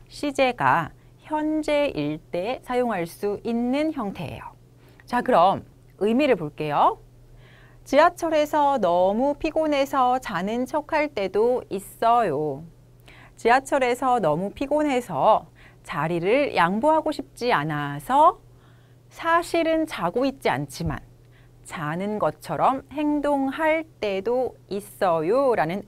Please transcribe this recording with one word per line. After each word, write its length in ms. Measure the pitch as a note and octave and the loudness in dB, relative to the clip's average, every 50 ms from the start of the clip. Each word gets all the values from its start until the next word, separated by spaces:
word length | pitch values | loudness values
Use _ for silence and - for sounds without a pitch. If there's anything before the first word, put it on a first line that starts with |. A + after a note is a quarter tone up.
| - | -20
시제가 840 | - - - D4 D4 C#4 - C4+ B3+ B3 - C#3 B2+ C#3 E3+ D3 - - - _ - - _ | -20 -12 -6 -6 -6 0 2 0 0 0 0 2 2 2 2 0 -4 -10 -18 _ -20 -20 _
현재일 1040 | - - D4+ D4+ D4+ D#4 D#4 D#4 D4+ D4+ D4 D4 C#4+ C#4 - - D3 D3 D3+ D#3 - - | -10 -6 -4 -2 -2 0 -2 -2 0 0 0 0 0 0 -2 -2 -4 -4 -4 -6 -10 -8
때 300 | - F3 F#3 A3+ C4 B3+ - | -8 -6 -4 -4 -6 -6 -6
사용할 440 | - B3 B3 B3 A#3 G#3+ F3+ E3+ | -4 -2 0 0 0 0 -2 -4
수 340 | E3+ - - G3+ G3+ G3+ G3+ - | -6 -8 -6 -4 -4 -4 -4 -4
있는 500 | A#3 A#3 A#3 A#3+ B3 C4 C#4+ D#4 D#4+ D#4 | -4 -2 -2 0 0 0 0 0 -2 -2
형태예요. 480 | C#4 G#3+ G3 - - D#3+ - - - - - - - - - - - - - - - - | -4 -6 -6 -6 -8 -10 -10 -10 -12 -14 -18 -20 -20 -20 -20 -20 -20 -20 -20 -20 -20 -12
자, 160 | - A#3+ B3 - | -4 -4 -4 0
그럼 420 | B3+ A#3+ E3+ F3 G3 F3 A#2 - - - - - - - - | 2 4 6 6 4 4 0 -6 -12 -20 -20 -20 -20 -8 -2
의미를 380 | F#3+ G#3+ A3+ C4 D4+ C#4 A#3 | 0 0 2 2 4 2 2
볼게요. 640 | E3+ D#3+ D3 - - D3+ D3+ D3 E3 B3 F4+ A4+ - - - - - - - - - - - - - - - - - - | 0 0 -8 -6 -6 -6 -2 2 2 2 2 2 -2 -14 -20 -20 -20 -20 -20 -20 -20 -20 -20 -20 -20 -20 -20 -20 -20 -8
지하철에서 960 | - C4+ C#4 D#4+ F4+ F4 - E4+ D#4+ D#4+ D4+ D4+ D4 - D4+ C#4+ C#4 C#4 B3 | 0 4 6 6 6 4 0 -4 -2 0 0 0 0 2 2 2 2 2 2
너무 560 | G3 E3+ F3 F3+ F#3 F#3+ G3+ A3+ C4+ C#4+ D4 | 2 2 2 4 2 2 2 2 0 0 -2
피곤해서 840 | - - D#4 - D#4+ D#4 D4+ D4 C4+ C#4 C4+ D4 C4+ B3 B3 B3 C4 | -2 -4 -4 -2 0 0 0 2 0 0 0 2 2 2 2 2 0
자는 460 | - - G3+ E3 F#3 G#3 A3+ A#3+ B3+ | -2 -4 -6 -4 -4 -2 -2 -4 -4
척할 420 | - - G3+ G3 - A3 G3 G3+ G3 | -2 -4 -6 -4 -2 -2 -2 -2 -2
때도 560 | - G#3 G3 F#3 - G#3 A3+ A#3+ B3+ A#3 - - | -2 -4 -4 -2 0 2 2 2 2 0 -4 -6
있어요. 960 | - G3 G3 - - - A#3+ A3+ A#3 A#3+ A3+ F3 C#3 D3 D3+ D3+ C3+ C#3+ E3 - - - - - - - - - - - - - - | -8 -10 -8 -12 -8 -2 0 2 2 2 2 0 -2 -2 -4 -4 -6 -8 -12 -18 -20 -20 -20 -20 -20 -20 -20 -20 -20 -20 -20 -20 -20
지하철에서 840 | - - A3+ A#3+ C4+ C4 - D#4 C#4 C4 A#3+ B3 - C4+ B3+ B3 A#3+ | -2 2 4 4 4 4 0 0 0 2 0 0 0 0 0 0 2
너무 300 | F#3+ D3+ D3 E3 F#3+ G3+ | 2 0 0 0 -2 -8
피곤해서 960 | - - C#4+ C4+ D4 D4+ D4+ D4 C4 B3+ A#3+ - D#3 C3 D#3+ G#3+ G#3 - - - - - - - - - - | -6 -8 -4 -2 0 0 0 0 0 -2 -2 -4 -4 2 4 4 4 4 2 -6 -20 -20 -20 -20 -20 -20 -16
자리를 720 | - - D3 D3+ E3 F3 E3+ E3+ G3 A#3+ C#4+ C#4+ - - | -10 -6 -4 -2 -2 -2 -2 0 2 2 2 2 0 2
양보하고 540 | F#3 E3+ E3+ G3 A3 C#4 D#4 D#4 D#4+ D#4 D#4 | 2 2 2 2 0 2 2 2 2 2 -2
싶지 440 | D4 - C4+ - - - A#3+ B3 G#3 | -6 -6 -10 -14 -12 -6 -2 0 0
않아서 840 | D3 C#3+ D#3+ D3+ D3 D3 C#3+ C#3+ C#3+ - - B3+ C#4+ D#4 F4+ - - - - - - - - - - _ _ - _ _ - | 0 0 -2 -4 -4 -4 -6 -8 -10 -6 0 4 6 6 6 4 2 -14 -20 -20 -20 -20 -20 -20 -20 _ _ -20 _ _ -20
사실은 800 | - - - E4 E4 F4 E4+ - - E4+ E4 D#4+ D#4+ D#4+ D#4 | -18 -8 -2 0 2 2 0 0 0 0 2 2 0 0 -2
자고 400 | D#4 - - F3 F3 - A#3+ C#4 | -4 -6 -4 -4 -2 0 0 -2
있지 240 | C4+ C4+ - - A3 | -2 -2 -2 -2 -2
않지만 480 | C3 C3 D3 - - - E3 - C3 - - - - _ - - - - - - - - - | 0 0 -4 -6 -8 -6 -6 -6 -6 -6 -10 -16 -20 _ -20 -20 -20 -20 -20 -20 -20 -20 -20
자는 540 | - - - D3 D3+ D#3+ F3+ G3 G#3 G#3+ G#3 | -16 -12 -8 -6 -6 -4 -4 -4 -4 -4 -2
것처럼 640 | F3 D3+ - - - - D#3 C#3 E3 G#3+ C4+ C4 - - B3+ | -2 -2 -2 -4 -10 -8 -4 2 2 2 2 0 -6 -12 -8
행동할 920 | D4+ D4+ D4 D4 D4 C#4 C#4+ C#4+ C#4 C4+ C4+ C4+ D#4 D#4+ D#4 D#4 E4 D#4 - - - | -4 -2 0 0 0 0 0 0 0 -2 -4 -4 -2 0 0 0 0 -2 -8 -10 -6
때도 560 | G#3+ G#3 G3 F#3+ F#3+ A#3 A#3+ B3+ B3+ - - - - - | -4 -4 -4 -2 -2 -2 -2 0 -2 -4 -6 -12 -14 -10
있어요 840 | F#3 G3+ F#3+ - - - G#3 F#3 E3 D#3+ D#3 F3 A#3 C4+ C#4+ B3+ A3 | -10 -10 -10 -10 -6 -2 0 2 2 2 2 2 2 2 4 2 2
라는 280 | G3 D#3 D#3+ F3+ G3+ - | 2 0 -2 -2 -6 -8